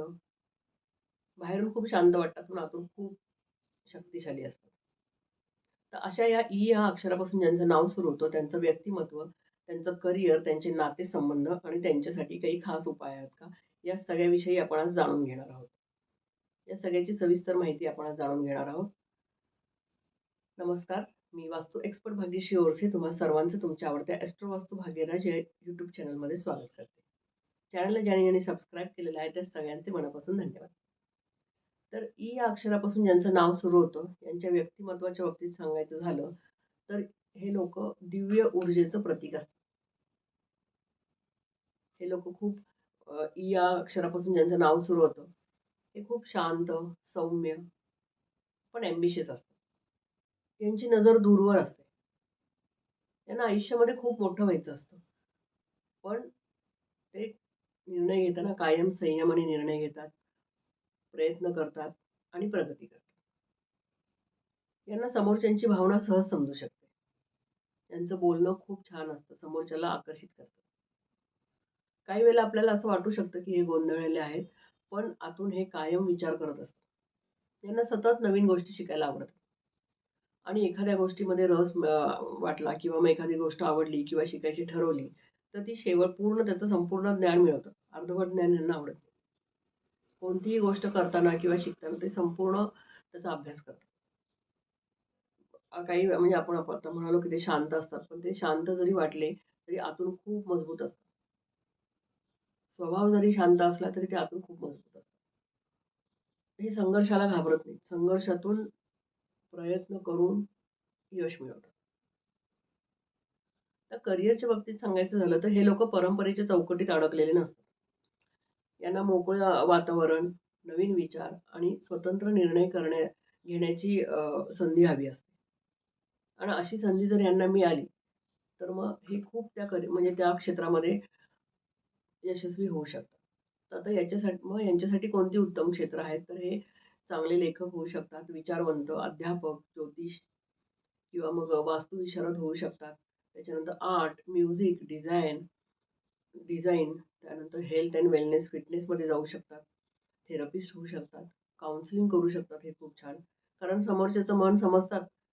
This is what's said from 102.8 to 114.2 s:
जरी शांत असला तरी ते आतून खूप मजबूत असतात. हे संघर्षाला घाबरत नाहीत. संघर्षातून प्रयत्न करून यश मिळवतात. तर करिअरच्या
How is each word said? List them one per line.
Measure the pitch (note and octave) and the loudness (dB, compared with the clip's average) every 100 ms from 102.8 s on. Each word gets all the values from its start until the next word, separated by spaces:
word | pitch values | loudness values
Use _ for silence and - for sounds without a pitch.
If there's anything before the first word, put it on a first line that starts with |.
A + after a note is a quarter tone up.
| E3 F#3+ G#3 | -4 2 4
जरी | G#3 G#3 | 6 6
शांत | G3+ F3 F3 | 6 6 6
असला | F3 F3 F#3 F#3+ | 6 2 -4 -4
तरी | F#3 | -4
ते | F3+ | -4
आतून | D#3 F#3 | -4 -8
खूप | - E3+ | -14 -12
मजबूत | D3 C#3+ _ - | -12 -14 _ -20
असतात. | _ _ _ _ _ _ _ _ _ _ _ _ _ _ _ - | _ _ _ _ _ _ _ _ _ _ _ _ _ _ _ -10
हे | G#3+ | -6
संघर्षाला | G#3 F#3+ G3+ G#3 G3+ G3+ | 0 2 4 4 4 4
घाबरत | F3 D#3+ D#3+ - | 2 2 0 0
नाहीत. | - - | -18 -8
संघर्षातून | F3 F3 F#3+ G3 F3 F#3+ G#3+ G#3+ - _ _ _ _ _ _ _ | 0 2 2 0 -2 -2 -2 -4 -12 _ _ _ _ _ _ _
प्रयत्न | E3+ E3+ F#3 F3+ F#3+ | -10 -4 -4 -6 -10
करून | F3 E3+ F3+ G#3 G#3 _ _ _ _ _ _ | -4 0 2 0 -4 _ _ _ _ _ _
यश | F#3+ E3 E3+ | -8 -6 -8
मिळवतात. | B2+ - _ _ _ _ _ _ _ _ _ _ _ _ _ _ _ _ _ _ _ _ _ _ _ | -14 -16 _ _ _ _ _ _ _ _ _ _ _ _ _ _ _ _ _ _ _ _ _ _ _
तर | A#3 | -8
करिअरच्या | G#3 F#3 | -2 2